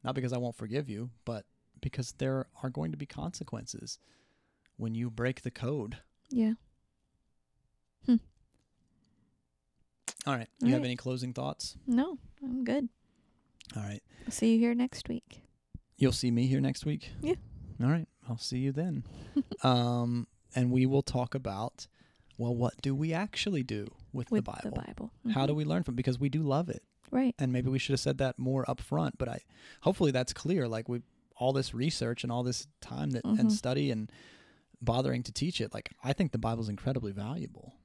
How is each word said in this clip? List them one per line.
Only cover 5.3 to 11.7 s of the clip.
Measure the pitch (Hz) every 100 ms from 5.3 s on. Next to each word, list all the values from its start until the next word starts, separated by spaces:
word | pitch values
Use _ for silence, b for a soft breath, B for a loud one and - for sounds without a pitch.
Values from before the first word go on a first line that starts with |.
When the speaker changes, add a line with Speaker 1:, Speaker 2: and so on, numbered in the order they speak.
| 131
Speaker 1:
the | 127
code. | - 123 147 107 - _ _ _
Speaker 2:
Yeah. | 254 220 226 _ _ _ _ _ _ _ _ _ _ _ _ _ _ -
Hmm. | 233 - _ _ _ _ _ _ _ _ _ _ _ _ _ _ _ _ _ - - -
Speaker 1:
All |
right. | 131 113 _
You | 247
have | 131
Speaker 2:
All |
right. | 123
Speaker 1:
any | 123
closing | 127 127 123
thoughts? | 123 135 147 -